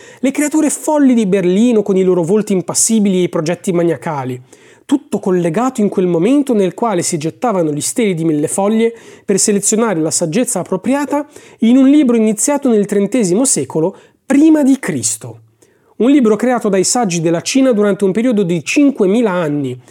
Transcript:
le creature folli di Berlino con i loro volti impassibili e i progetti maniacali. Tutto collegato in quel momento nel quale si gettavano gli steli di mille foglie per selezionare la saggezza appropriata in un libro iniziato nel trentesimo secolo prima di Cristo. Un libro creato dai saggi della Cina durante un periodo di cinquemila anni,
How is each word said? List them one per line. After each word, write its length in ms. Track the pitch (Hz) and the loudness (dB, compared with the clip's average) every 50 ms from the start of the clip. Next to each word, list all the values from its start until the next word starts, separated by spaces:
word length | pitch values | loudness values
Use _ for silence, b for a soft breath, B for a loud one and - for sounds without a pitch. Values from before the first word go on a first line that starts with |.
| B B B B | B B B B
le 100 | B 269 | B -4
creature 400 | 269 - 294 294 311 311 311 285 | -2 -2 -4 -2 0 0 0 0
folli 460 | - - - 311 302 294 277 254 254 | -2 -4 -4 -2 0 2 4 4 4
di 100 | 233 220 | 2 2
Berlino 560 | 185 190 196 175 180 180 202 233 247 233 208 | 0 0 0 0 0 2 2 2 2 2 2
con 160 | 208 208 196 190 | 0 0 0 0
i 60 | 185 | 2
loro 180 | 185 185 180 | 2 2 0
volti 320 | 165 151 202 214 202 - 196 | 0 0 0 0 0 0 -2
impassibili 640 | 180 160 - 147 - - - 226 220 202 208 185 180 | -2 -2 -4 -4 -2 -2 0 0 2 2 2 0 0
e 60 | 175 | 0
i 60 | 170 | -2
progetti 420 | - 170 156 151 - - - 202 | -2 -4 -4 -4 -4 -6 -4 -4
maniacali. 680 | 170 175 170 170 156 - - 170 151 139 131 127 127 123 127 b b b b b b b b b | -2 0 0 0 -2 -4 -4 -8 -6 -6 -6 -8 -10 -12 -14 b b b b b b b b b
Tutto 300 | 285 277 - - - 202 | -2 -2 -2 -4 -8 -6
collegato 600 | - 196 185 180 170 170 156 214 247 262 262 - | -2 -2 0 0 0 0 -2 -2 -2 -2 -2 -2
in 60 | 208 196 | -2 -2
quel 200 | - 202 185 180 | 0 0 -2 0
momento 480 | 170 160 170 233 277 294 277 - 240 | 0 0 2 2 2 2 0 0 0
nel 180 | 202 190 180 165 | 0 0 0 -2
quale 300 | - 233 226 202 175 160 | -2 -4 -2 -2 -2 -4
si 160 | - 180 160 | -4 -4 -4
gettavano 520 | 143 160 - - - 240 202 185 165 151 | -4 -6 -6 -4 -4 -2 -2 0 -2 -2
gli 80 | 147 147 | -2 -4
steli 360 | 151 - - - 226 202 180 | -6 -6 -2 -2 -2 0 0
di 100 | 160 165 | -2 -2
mille 220 | 165 151 147 151 151 | -2 0 0 -2 -2
foglie 440 | - - 196 208 220 220 226 226 233 B B B B B B | -2 -2 0 0 0 0 0 0 -2 B B B B B B
per 140 | - 196 185 | -2 -2 0
selezionare 640 | - 220 202 196 - - 220 208 240 226 185 160 | 0 0 0 0 0 -2 0 0 0 0 -2 -2
la 100 | 156 160 | -2 -2
saggezza 520 | - - 180 160 151 233 247 - - 185 | -2 -4 -4 -2 -2 -2 -2 -2 -4 -6
appropriata 640 | 165 - 190 180 - 208 262 285 285 269 285 294 285 B B B B B B B | -6 -4 -6 -4 -2 -2 -2 -2 -2 -2 -4 -4 -4 B B B B B B B
in 180 | 220 226 247 269 | 2 4 4 6
un 100 | 262 269 | 6 6
libro 280 | 285 302 302 240 233 | 6 4 4 4 2
iniziato 540 | 226 220 220 208 - - 285 285 277 285 262 | 2 2 0 0 -2 -2 -2 -2 0 0 2
nel 180 | 226 208 196 196 | 2 2 0 0
trentesimo 580 | 196 202 202 196 - 262 214 170 175 214 269 | 0 -2 -2 0 0 0 0 0 0 0 0
secolo 500 | - - 165 131 - - 160 156 190 - B B B B B _ | 0 -2 -2 -4 -4 -2 -2 -2 -2 -4 B B B B B _
prima 380 | - 269 277 311 320 311 302 285 | 0 2 4 4 4 4 4 4
di 160 | 262 269 254 | 2 2 0
Cristo. 640 | - - 165 127 117 - - - - 120 110 - _ _ _ b b b b b b b b b | 0 -4 -6 -4 -4 -6 -6 -8 -10 -16 -18 -18 _ _ _ b b b b b b b b b
Un 120 | 214 262 | 2 4
libro 260 | 285 294 247 214 220 | 4 4 4 4 2
creato 340 | 208 226 254 247 226 226 208 | 2 0 0 -2 0 -2 -2
dai 140 | 190 190 180 | 0 0 0
saggi 380 | - - 247 240 190 170 170 | 0 0 0 -2 -2 -2 -2
della 200 | 160 170 170 165 | -2 -2 -2 -2
Cina 300 | - - - 262 269 262 | -2 -2 0 2 2 2
durante 320 | 240 202 208 202 190 196 208 | 2 2 2 0 0 0 0
un 80 | 190 | -2
periodo 300 | 175 220 226 262 240 202 | 0 0 0 0 0 0
di 220 | 202 170 180 165 - | 0 0 -2 -4 -4
cinquemila 640 | - - 294 285 277 269 - 208 185 202 247 240 202 | -2 0 2 2 2 2 2 0 2 2 2 0 0
anni, 500 | 180 180 170 147 147 147 139 127 123 127 B B | 0 -2 -2 -2 -2 -4 -4 -6 -8 -10 B B